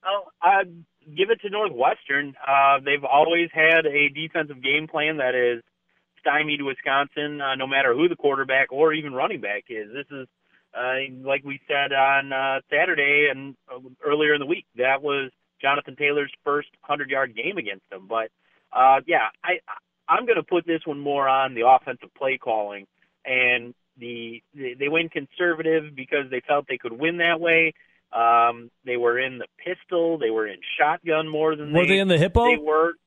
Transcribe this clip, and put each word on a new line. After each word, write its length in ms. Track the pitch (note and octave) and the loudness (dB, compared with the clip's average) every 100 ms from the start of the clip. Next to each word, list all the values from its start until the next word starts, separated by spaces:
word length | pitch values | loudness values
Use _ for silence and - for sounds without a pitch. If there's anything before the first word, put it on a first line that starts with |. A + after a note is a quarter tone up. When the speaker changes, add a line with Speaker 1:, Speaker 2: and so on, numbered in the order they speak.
| F#3 | -4
Speaker 1:
Oh, 180 | G3+ F#3+ _ | -4 -6 _
I'd 440 | F3 G3 F#3+ E3+ D#3+ _ D#3 D3+ | 2 4 0 -8 -20 _ -16 -4
give 140 | G3 | 0
it 100 | A3+ | 0
to 80 | G#3 | -2
Northwestern. 840 | G3+ G#3+ B2+ C3+ - - C#3 C#3+ C3+ C3+ | -4 -4 0 0 0 -2 -4 -4 -10 0
Uh, 320 | C#3 C#3 C#3 | 4 4 4
they've 240 | C#3 C#3+ | 0 -4
always 460 | C#3 C#3 D#3+ E3+ E3+ | 2 4 4 2 0
had 340 | D#3+ D#3+ E3 D#3+ | 2 4 4 2
a 220 | C#3+ C#3+ | 0 0
defensive 560 | C#3+ D#3+ E3+ D3+ C3+ | -2 -8 -6 -6 -6
game 240 | C3+ D3 D#3 | -4 -4 -4
plan 300 | D#3 D3+ D#3 | -4 -4 -2
that 180 | B2+ B2+ | -2 0
is 260 | B2 A#2+ _ _ _ _ _ _ | 0 -2 _ _ _ _ _ _
stymied 400 | D3+ C#3+ D3+ D3 | -2 0 -2 -4
Wisconsin, 800 | C#3 C3 D3+ C#3 C#3+ - D3 D3 | -6 -6 -2 0 -2 -4 -8 -6
uh, 140 | C#3 C3+ | -6 -4
no 120 | C3+ | -2
matter 260 | C3+ C3+ | 0 2
who 140 | A#2+ F3 | 2 2
the 80 | E3+ | 2
quarterback 560 | C#3+ C3+ C3+ C3+ C3 | 0 0 0 0 0
or 220 | C3+ D#3+ | 2 2
even 200 | D#3 D3 | 2 -6
running 280 | B2+ E3 F3+ | -4 -4 -4
back 240 | G#2 G#2 _ | -6 -8 _
is. 200 | A2+ G#2 | -12 -10
This 140 | B2+ C#3+ | -12 -14
is, 160 | C#3+ B2+ _ _ _ _ | -16 -18 _ _ _ _
uh, 540 | - B2 C3 C3+ B2+ C3 | -8 -4 -4 -6 -10 -4
like 160 | C#3 | -4
we 160 | C#3 C#3 _ | -4 -14 _
said 240 | C#3+ C#3 | -2 0
on, 400 | C3+ C3+ C#3 C#3 | 2 2 2 0
uh, 300 | C3+ C3+ C3+ _ | -4 -2 -4 _
Saturday 560 | D3 F3+ D#3+ C#3+ D3 D3 | 0 0 2 2 4 2
and, 260 | C3+ C#3 C3 _ | 0 -10 -18 _
uh, 100 | B2+ C3 B2+ - | -18 -18 -8 -2
earlier 280 | D3 D3+ | 2 2
in 60 | D3 | 2
the 60 | C#3 | 0
week, 200 | F3 - A2+ | -6 -6 -2
that 240 | B2+ C#3 | 0 0
was 280 | C#3+ C#3+ C3 _ _ _ | -2 -4 -6 _ _ _
Jonathan 340 | C#3 C#3+ C#3+ C3 | -2 -2 -4 -4
Taylor's 360 | D3 D3 C#3 - | -2 0 -4 -6
first 260 | - D3 D3 _ | -2 -2 -4 _
hundred-yard 540 | - C#3+ C3+ C3+ C3+ A2 | -6 -6 -2 -2 -2 -4
game 220 | C3+ G3 | -6 -6
against 320 | A2 G2 _ | -8 -12 _
them. 160 | F#2+ F#2+ | -18 -6
But, 220 | A2+ A2+ _ _ _ _ | -6 -6 _ _ _ _
uh, 300 | B2 C3 C3+ D#3 | 4 6 6 4
yeah, 220 | D#3+ A2 - | 0 0 -6
I, 100 | F3 F3+ - - _ _ - | -4 -4 -6 -16 _ _ -2
I'm 180 | F3 A#3+ | 0 2
gonna 160 | G#3 | 0
put 240 | D3+ F3 E3+ | 2 -2 0
this 140 | E3 E3 | -4 -4
one 140 | C#3+ | -8
more 280 | C#3+ C#3+ C3+ | -4 0 2
on 280 | C3 C3+ B2 | 2 0 2
the 100 | A#2+ | 6
offensive 480 | C3 - B2 G#2+ _ | 6 4 -12 -14 _
play 220 | C3+ C3 | -4 -2
calling. 480 | - A2 G#2 G2+ G2 _ _ _ - | -2 -2 -2 -8 -16 _ _ _ -2
And 480 | C3 B2 B2 A#2+ B2 _ C3 | 2 2 2 -2 -18 _ _
the, 460 | A#2+ A#2+ A#2 A#2 _ | -14 -12 -12 -14 _
the, 220 | D3 C3 B2 | -12 -12 -6
they 100 | C#3+ | -2
went 240 | D#3+ E3 | -2 -2
conservative 840 | D#3+ C#3 - F3 D#3+ D#3+ D#3+ D3+ C#3 | -8 -12 -4 -2 0 0 0 -2 -16
because 340 | C3 D3+ C3+ | -4 -4 -2
they 120 | B2+ - | -8 -2
felt 200 | D3 C#3 | -2 -2
they 100 | B2+ | -8
could 160 | A#2+ | -8
win 240 | A#2 D#3+ F3 | -4 -4 0
that 220 | E3+ E3 | 0 0
way. 340 | E3+ E3 D#3+ - _ _ _ | 2 2 2 -2 _ _ _
Um, 560 | A2+ A#2 A#2 A#2 A#2+ A#2+ _ B2+ | 0 4 6 4 0 -14 _ -6
they 120 | B2 | 0
were 200 | A#2+ A#2+ | 0 0
in 200 | C3 B2+ | -2 -6
the 80 | A2 _ | -16 _
pistol. 600 | F3 F3+ _ F3+ E3+ D#3+ | -10 -10 _ 0 0 0
They 120 | A#2 | 0
were 180 | A2 G#2+ | 0 -4
in 120 | F#2+ - - | -8 -12 0
shotgun 500 | D3+ D#3+ E3+ D#3 D#3 | 0 0 -2 -2 -2
more 280 | D3+ D#3 D#3 | 0 0 -2
than 180 | D3+ | 0
Speaker 2:
Were 80 | D#3 | 0
Speaker 1:
they, 140 | F3 G3 | 4 2
Speaker 2:
they 40 | |
in 80 | G3 | 4
the 120 | E3+ | 4
hippo? 320 | F3 A3+ A#3+ | 4 4 2
Speaker 1:
they 60 | D#3 | 2
were. 360 | D3+ D#3 E3 E3+ | 0 2 2 -2